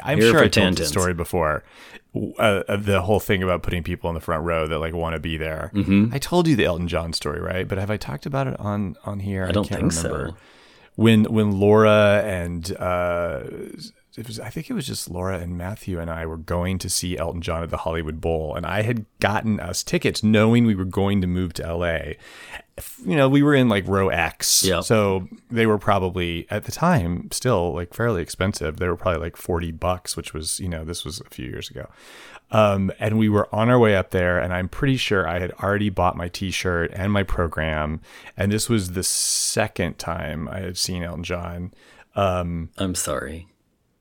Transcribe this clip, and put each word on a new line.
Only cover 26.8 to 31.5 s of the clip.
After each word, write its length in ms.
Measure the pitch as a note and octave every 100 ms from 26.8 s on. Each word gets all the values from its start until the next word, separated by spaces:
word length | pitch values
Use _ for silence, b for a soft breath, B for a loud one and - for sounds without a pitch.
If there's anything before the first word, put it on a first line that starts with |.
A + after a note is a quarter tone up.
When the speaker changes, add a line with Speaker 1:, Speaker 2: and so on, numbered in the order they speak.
| E3+ D#3+ E2+ F2 -
Speaker 1:
still, 420 | - B2+ G2+ F2
like, 180 | E2 E2+
fairly 300 | - A#2 F#2
expensive. 540 | D2+ - F#2+ - D#2 D#2
They 100 | F2+
were 60 | E2+
probably, 240 | - E2
like, 160 | E2 -
forty 360 | - E2+ E2+
bucks, 440 | D#2+ F2+ F2+ - -
which 160 | -
was, 280 | D#2+ D#2+ -
you 80 | F#2
know, 160 | D#2+
this 200 | D#2 F2
was 160 | D2+ F2
a 80 | -
few 180 | -
years 200 | B1